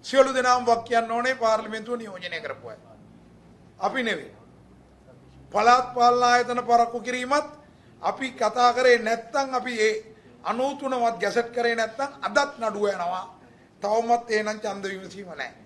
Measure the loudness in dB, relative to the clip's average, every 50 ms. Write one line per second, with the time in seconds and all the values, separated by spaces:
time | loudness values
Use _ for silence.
0 | _ 0 4 4 4 4 4 0 2 4 2 2 4 2 2 2 2 0 0 0
1 | 0 0 -2 -2 0 -2 -2 0 2 2 2 2 -2 -4 -8 -10 -8 -6 -8 -8
2 | -8 -10 -12 -12 -10 -8 -8 -8 -8 -8 -10 -10 -12 -16 -16 -16 -20 -20 -20 -20
3 | -20 -20 -20 -20 -20 -20 -20 -20 -20 -20 -20 -20 -20 -20 -12 _ -4 -2 -2 0
4 | -2 -2 -2 -4 -6 -14 -20 -20 -20 -20 -20 -20 -20 -20 -20 -20 -20 -20 -20 -20
5 | -20 -20 -20 -20 -20 -20 -20 -20 -20 -6 -2 2 6 6 6 6 4 -2 0 4
6 | 4 4 4 4 4 4 4 4 2 0 -4 -6 0 2 4 4 4 2 -2 -8
7 | -6 -6 -6 -4 -2 0 0 -2 -2 -4 -12 -20 -20 -20 -20 -20 -20 -20 -20 -6
8 | -4 -4 -4 -4 -6 -10 -4 -2 -2 -2 2 4 4 4 4 6 6 6 6 6
9 | 4 0 -2 -2 -4 -4 -2 -2 -2 0 -2 -4 -4 -4 -2 2 2 2 2 0
10 | -8 -12 -20 -20 _ -20 -20 -12 -6 -6 -2 -2 -2 -2 -2 -4 -6 -4 -2 0
11 | 0 0 0 0 -4 -2 0 0 -2 -2 -2 -2 0 0 0 0 -2 -4 -2 -6
12 | -6 -6 -6 -8 -8 0 0 0 0 0 -4 -6 -6 -4 -2 -2 -2 -2 -2 -2
13 | -4 -4 -4 -6 -8 -10 -16 -20 -20 -20 -20 -20 -20 _ _ _ -4 0 0 0
14 | 2 2 2 0 2 0 -2 0 0 -2 -6 -6 -6 -6 -6 -6 -6 -8 -8 -8
15 | -12 -14 -16 -16 -16 -16 -10 -10 -10 -12 -12 -18 -20